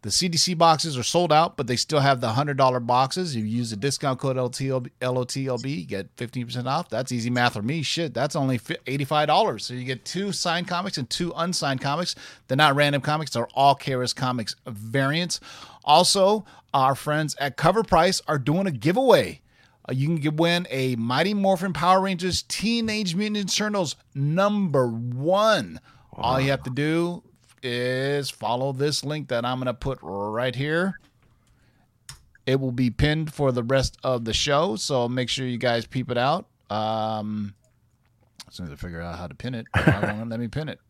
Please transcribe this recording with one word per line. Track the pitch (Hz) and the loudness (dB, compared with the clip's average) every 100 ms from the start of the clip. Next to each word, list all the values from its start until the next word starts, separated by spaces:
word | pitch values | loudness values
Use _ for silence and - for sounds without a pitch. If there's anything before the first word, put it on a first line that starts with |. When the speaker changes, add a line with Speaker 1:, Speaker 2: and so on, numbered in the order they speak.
Speaker 1:
the | 104 | -2
C | - 180 | -2 0
D | 160 | 0
C | - | 0
boxes | 170 170 156 165 131 | 4 6 6 0 -4
are | |
sold | 113 170 175 | 0 0 4
out, | 151 170 - | 4 4 -2
but | 107 | -2
they | 120 | -2
still | - 151 | 0 2
have | 139 131 | 4 2
the | 117 | 0
hundred | 113 147 139 | 0 -2 2
dollar | 131 127 | 2 2
boxes. | 120 123 131 185 180 | 2 2 2 -2 -4
You | 123 107 | -4 -2
use | 117 117 | -2 -4
the | 107 | -4
discount | 139 135 143 127 | -4 -2 -2 -2
code | 135 131 | -2 -2
L | 123 | -4
T | 120 135 | -4 -2
L | 131 | -2
B, | 120 _ | -4 _
L | 127 127 | -4 -2
O | |
T | 123 139 131 | -4 -4 -4
L | 123 | -4
B, | 131 160 | -4 -6
you | 147 | -6
get | 98 - - | -8 -8 -10
fifteen | 117 131 120 | -8 -8 -6
percent | 123 123 | -6 -4
off. | 151 175 | -4 -4
That's | 110 131 | -6 -4
easy | 123 117 | -4 -2
math | 123 120 | 2 2
for | 110 | 2
me. | 107 165 | -2 -2
Shit, | 135 - 165 | -2 -2 -2
that's | 113 139 156 | -2 -2 0
only | 135 127 | 0 -2
fi-, | - - - | -4 -10 -4
eighty-five | 139 135 151 151 | -4 0 0 4
dollars. | 156 214 113 - | 4 4 -2 -8
So | |
you | 127 127 | -8 -6
get | 127 | -8
two | - 175 202 | -6 -6 -4
signed | 180 180 170 175 | -4 -2 -2 -2
comics | 175 196 - | -4 -4 -6
and | 127 | -6
two | - 170 160 | -4 -4 -2
unsigned | 175 175 147 131 | -4 -2 -2 -2
comics. | 143 151 175 - - - _ | -2 -2 -4 -8 -14 -20 _
They're | 131 | 4
not | 151 139 | 4 6
random | 147 143 | 2 2
comics. | 147 151 147 | 0 -2 -2
They're | 120 117 - | -4 -4 4
all | 139 | 6
K | 135 - | 6 0
R | 127 | -2
S | 123 | -2
Comics | - 127 123 101 - - | -2 -2 -2 -6 -10 -14
variants. | 104 110 135 135 160 175 - - - - - - | -12 -4 0 0 0 -2 -6 -10 -20 -20 -8 6
Also, | 175 180 202 190 214 - - _ | 6 8 6 4 4 -2 -20 _
our | 139 131 | 4 4
friends | - - 151 151 - | 2 0 -2 -2 -4
at | 143 - | -4 2
Cover | 165 202 | 2 4
Price | 208 170 180 180 - | 4 6 6 2 -2
are | 151 | -2
doing | 131 165 196 | 2 0 0
a | |
giveaway. | 131 131 202 269 175 92 76 _ _ _ _ - | 0 0 2 6 6 6 -6 _ _ _ _ -6
Uh, | |
you | 131 143 | -2 0
can | 170 | 0
get, | 147 151 | 0 2
win | 170 175 180 | 2 2 -2
a | 131 131 120 | -2 -2 0
Mighty | 113 127 185 | 0 2 2
Morphin | 208 196 185 190 | 2 2 2 0
Power | 147 170 190 | 0 4 4
Rangers | 196 175 180 - | 4 -2 -2 -4
Teenage | - - 208 233 220 214 196 170 | -6 -4 0 0 0 -2 -2 -2
Mutant | 214 208 196 | -2 -2 -2
Ninja | - | -2
Turtles | 214 208 156 - _ | 0 0 -2 -6 _
number | 139 139 170 202 208 190 139 123 | -4 0 2 2 2 2 2 2
one. | 113 120 123 147 190 220 196 95 80 _ _ _ | -2 -6 -4 0 4 4 2 0 -12 _ _ _
All | - 117 135 | -4 0 2
you | 135 | 2
Speaker 2:
Wow. | |
Speaker 1:
have | 135 135 | 0 -2
to | |
do | 127 151 165 170 175 _ _ _ _ | -2 0 0 -2 -6 _ _ _ _
is | 127 120 127 127 135 143 131 | -6 -2 -2 -2 0 -2 -4
follow | - 110 123 135 | -6 -2 -2 -2
this | 131 147 139 | -2 -2 -2
link | 139 151 143 | -4 -6 -4
that | 120 | -2
I'm | 127 127 | -2 -2
gonna | 127 | -4
put | 117 135 127 | -4 -6 -6
right | 78 98 104 107 127 | -8 -6 -4 -2 -2
here. | 120 143 165 190 - _ _ _ _ _ _ _ _ _ _ - - _ _ - | -2 -2 0 0 -4 _ _ _ _ _ _ _ _ _ _ -20 -20 _ _ -2
It | 135 | 0
will | 135 | 0
be | 123 127 | 0 -2
pinned | - 147 151 151 | 2 0 2 -4
for | - 139 | 0 0
the | 123 | 0
rest | 117 135 127 - | 0 0 0 -4
of | 131 123 | -4 -2
the | 113 | -2
show, | 107 - 143 175 214 | -2 2 2 2 -2
so | - 135 120 | -2 0 0
make | 127 123 | -2 -2
sure | - 127 | -2 -4
you | 120 | -2
guys | 123 117 113 | 0 0 -2
peep | 135 123 | -6 -2
it | 120 | 0
out. | 131 170 - _ _ | 0 0 -6 _ _
Um, | 107 107 110 110 110 107 107 101 98 _ _ _ _ _ _ _ _ - | -4 -2 -2 -2 -4 -4 -6 -8 -12 _ _ _ _ _ _ _ _ -20
as | |
soon | - 87 | -14 -12
as | |
I | 73 | -10
figure | 90 85 | -10 -10
out | 85 85 | -10 -10
how | 90 | -12
to | |
pin | - 120 113 | -10 -10 -10
it, | - - | -4 2
it | - 98 | 2 2
won't | 104 104 117 | -2 -4 -6
let | 113 | -6
me | 117 | -6
pin | 139 151 | -6 -8
it. | - | -12